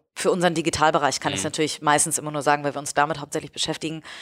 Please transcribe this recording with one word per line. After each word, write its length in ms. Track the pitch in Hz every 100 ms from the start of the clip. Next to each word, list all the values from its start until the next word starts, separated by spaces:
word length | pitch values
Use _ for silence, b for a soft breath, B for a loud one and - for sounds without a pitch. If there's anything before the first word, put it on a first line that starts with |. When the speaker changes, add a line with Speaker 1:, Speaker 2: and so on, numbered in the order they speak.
| _ -
Speaker 1:
für 140 | 190
unseren 240 | 180 175
Digitalbereich 640 | 160 160 - 156 160 139 -
kann 140 | 156
ich's 100 | 98
Speaker 2:
Mhm. 60 | 151
Speaker 1:
natürlich 340 | - 151 -
meistens 360 | 151 147 160 156
immer 120 | 151
nur 120 | 151
sagen, 200 | 147 147
weil 120 | 143
wir 40 | 139
uns 160 | 147
damit 260 | 147 147 151
hauptsächlich 300 | 143 156 147
beschäftigen. 520 | - - 151 160 160 - B